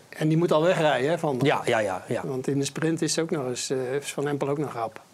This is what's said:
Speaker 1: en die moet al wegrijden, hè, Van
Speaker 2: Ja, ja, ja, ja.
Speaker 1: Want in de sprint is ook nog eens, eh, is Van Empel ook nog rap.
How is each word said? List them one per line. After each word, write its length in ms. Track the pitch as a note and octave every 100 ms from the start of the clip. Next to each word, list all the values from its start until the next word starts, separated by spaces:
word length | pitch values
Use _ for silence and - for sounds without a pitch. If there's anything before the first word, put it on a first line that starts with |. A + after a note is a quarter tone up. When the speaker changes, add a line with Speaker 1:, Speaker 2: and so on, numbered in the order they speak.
| -
Speaker 1:
en 180 | - D#3
die 100 | D#3+
moet 140 | E3+
al 100 | D#3+
wegrijden, 460 | E3+ D#3+ D3+ C3 C#3
hè, 80 | E3
Van 200 | D#3 B2+
Speaker 2:
Ja, 180 | C#3 C#3 -
ja, 140 | A#2
ja, 240 | G2+ F#2 -
ja. 140 | A2+ D3
Speaker 1:
Want 220 | C3 C3
in 120 | C#3
de 60 | C3+
sprint 360 | - D#3 D#3+
is 180 | D3+ E3
ook 100 | E3
nog 160 | E3 B2+
eens, 220 | A#2+ -
eh, 240 | C3 B2+ C#3
is 160 | C#3
Van 140 | - C#3+
Empel 200 | C#3+ C#3+
ook 80 | C#3+
nog 160 | C3+
rap. 280 | D3 - - -